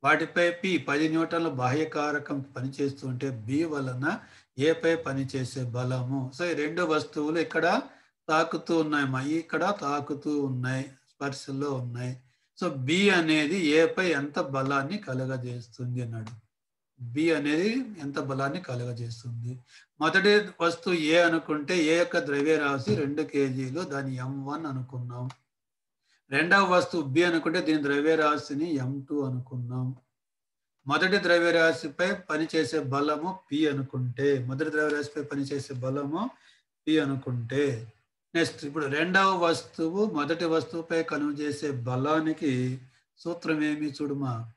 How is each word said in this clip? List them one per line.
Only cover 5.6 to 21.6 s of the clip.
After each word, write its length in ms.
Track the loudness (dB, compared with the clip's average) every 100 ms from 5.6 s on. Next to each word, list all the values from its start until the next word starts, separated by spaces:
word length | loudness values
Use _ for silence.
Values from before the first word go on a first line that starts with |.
| -6 -4
బలము. 440 | -2 -2 -2 -2 -4 -4
So, 80 | -4
ఈ 20 |
రెండు 280 | -2 -2 0 2
వస్తువులు 480 | 0 0 -4 -2 0 0
ఇక్కడ 180 | 2 2 2 -2 -16 _ _ 0
తాకుతూ 480 | 2 2 -2 0 2
ఉన్నాయమ్మా, 400 | 2 2 0 -2 -2 -2
ఇక్కడ 240 | -2 -2 0 0 -2
తాకుతూ 460 | -2 -4 -6 -2 0 0
ఉన్నాయి, 340 | -2 -2 -2 -6 -12 _ _
స్పర్శలో 560 | -6 -6 -8 -6 -4 -4
ఉన్నాయి. 320 | -6 -6 -8 -8 _ _ _ _
So, 80 | -4 -4 0
బి 100 | 4 6 4
అనేది 380 | 4 4 2 2 4 6
ఏపై 280 | 6 4 0 0
ఎంత 180 | -2 -4 -2 -2
బలాన్ని 440 | 0 0 -2 -6 -6
కలగజేస్తుంది 920 | -4 -4 -4 -6 -10 -12 -10 -6 -4 -6
అన్నాడు. 260 | -8 -10 -14 _ _ _ _ _ _
బి 300 | -8 -2 2
అనేది 540 | 2 2 2 2 0 -4 -8
ఎంత 200 | -6 -4
బలాన్ని 400 | -4 -2 -2 -4
కలుగజేస్తుంది? 1000 | -6 -6 -6 -6 -8 -10 -10 -8 -8 -10 _ -20 _ _
మొదటి 400 | 2 4 8 6 4 0
వస్తువు 320 | 0 0 0
ఏ 280 | 0 4 6
అనుకుంటే, 600 | 6 4 0 -4